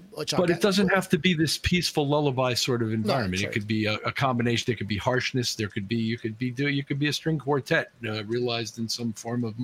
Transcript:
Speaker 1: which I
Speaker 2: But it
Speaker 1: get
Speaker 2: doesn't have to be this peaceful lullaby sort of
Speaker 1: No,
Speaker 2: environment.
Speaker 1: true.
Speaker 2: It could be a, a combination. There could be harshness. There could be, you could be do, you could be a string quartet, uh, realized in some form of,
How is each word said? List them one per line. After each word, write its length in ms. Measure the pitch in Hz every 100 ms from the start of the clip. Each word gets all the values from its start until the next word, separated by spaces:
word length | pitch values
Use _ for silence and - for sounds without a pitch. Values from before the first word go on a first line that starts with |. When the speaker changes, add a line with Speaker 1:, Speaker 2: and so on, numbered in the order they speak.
| -
Speaker 1:
which 200 | - 151
I 40 | 151
Speaker 2:
But 140 | 175
it 40 |
Speaker 1:
get 80 | 170
Speaker 2:
doesn't 260 | 208 190 185
have 180 | 190 185
to 100 | 170
be 160 | 185
this 240 | 160 156 -
peaceful 480 | - 180 - - 139
lullaby 460 | 147 147 127 127
sort 260 | 117 - 120
of 80 | 110
Speaker 1:
No, 40 |
Speaker 2:
environment. 460 | 110 104 139 101 92
Speaker 1:
true. 80 | 101
Speaker 2:
It 20 |
could 140 | 117 101
be 200 | 110 104
a, 80 | 107
a 160 | 120
combination. 520 | - 135 120 117 113 -
There 80 | 110
could 100 | 101
be 120 | 101
harshness. 580 | - 127 - 127 117 -
There 100 | 104
could 200 | - 98
be, 80 | 113
you 200 | 113 113
could 220 | 113 110
be 140 | 127
do, 160 | 123 143
you 160 | 139
could 160 | 139 139
be 80 | 147
a 40 |
string 260 | 143 160 160
quartet, 520 | 131 143 - 165 - - 113
uh, 160 | 107
realized 540 | 104 120 123 117 110 -
in 100 | 113
some 240 | - 117
form 300 | 110 117 120
of, 120 | 113 110